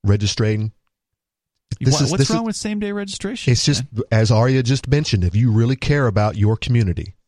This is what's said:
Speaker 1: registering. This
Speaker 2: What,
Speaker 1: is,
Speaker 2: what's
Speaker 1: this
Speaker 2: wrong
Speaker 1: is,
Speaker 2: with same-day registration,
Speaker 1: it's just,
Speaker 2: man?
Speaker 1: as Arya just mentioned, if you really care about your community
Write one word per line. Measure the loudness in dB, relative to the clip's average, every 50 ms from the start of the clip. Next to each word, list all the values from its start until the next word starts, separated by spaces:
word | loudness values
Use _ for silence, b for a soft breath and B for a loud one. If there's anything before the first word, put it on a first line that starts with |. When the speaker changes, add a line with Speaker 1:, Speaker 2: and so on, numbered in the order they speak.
| 4
Speaker 1:
registering. | 2 2 2 2 -2 -2 0 -2 0 0 -2 -4 -6 _ _ _ _ _ _ _ _ _ _ _ _ _ _ _ _ _ _ _ _ -8 -2
This | 0 2 2
Speaker 2:
What, | 2
Speaker 1:
is, | 0 0
Speaker 2:
what's | 2 0
Speaker 1:
this | 0 2
Speaker 2:
wrong | 0 -2 -2
Speaker 1:
is, |
Speaker 2:
with | -4 -6
same-day | -6 -6 -6 -4 -4 -4 -6
registration, | -6 -8 -8 -8 -10 -10 -8 -8 -8 -4 0 0
Speaker 1:
it's | 0 2 2
just, | 0 0 -2 -4 -6 -6
Speaker 2:
man? | -8 -4 _
Speaker 1:
as | 2 2 2 4
Arya | 4 4 4 2 2 0 2
just | 0 -2 -2 0
mentioned, | 0 0 0 0 0 0 0 0
if | 2 2
you | 2 2 4
really | 4 2 2 2 0
care | -2 -2 -2 0 2 0
about | 0 0 0 0 0 0
your | 0 0 0 0
community | 0 -2 0 0 2 2 0 -2 -4 -8 -12 -16 _ _